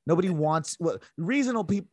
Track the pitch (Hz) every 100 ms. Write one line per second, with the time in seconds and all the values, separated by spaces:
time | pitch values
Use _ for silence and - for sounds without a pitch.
0 | - 165 185 160 151 160 - - 165 98
1 | - - 165 277 254 226 190 202 -